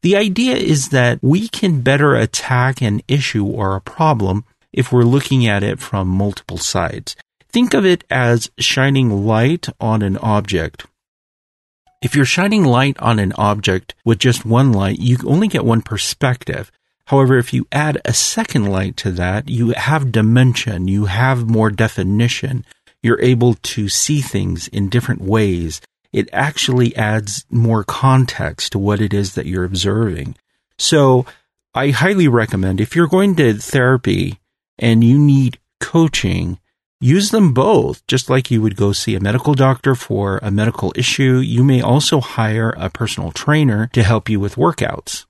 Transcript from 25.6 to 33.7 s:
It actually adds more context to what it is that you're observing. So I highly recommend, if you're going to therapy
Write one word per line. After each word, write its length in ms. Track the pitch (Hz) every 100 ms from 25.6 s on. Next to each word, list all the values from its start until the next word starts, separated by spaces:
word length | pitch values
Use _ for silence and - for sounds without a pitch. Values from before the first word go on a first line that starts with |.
| 82 76 _ _ _
It 180 | - 101
actually 600 | - 139 147 - 127 120 117
adds 480 | 107 110 104 101 -
more 360 | 120 113 113 98
context 880 | - 135 131 123 - - - -
to 60 | 98
what 200 | 98 104
it 140 | 104
is 220 | 101 98 -
that 100 | 71
you're 180 | 92
observing. 720 | 90 95 95 101 113 85 67 64 _ _ _ _
So 480 | - 156 139 127 127 - _ _ _
I 180 | - 139
highly 360 | 123 165 202 160
recommend, 540 | 120 110 101 92 95
if 140 | 104 165
you're 120 | 170
going 280 | 185 202 170
to 160 | 135
therapy 880 | 107 -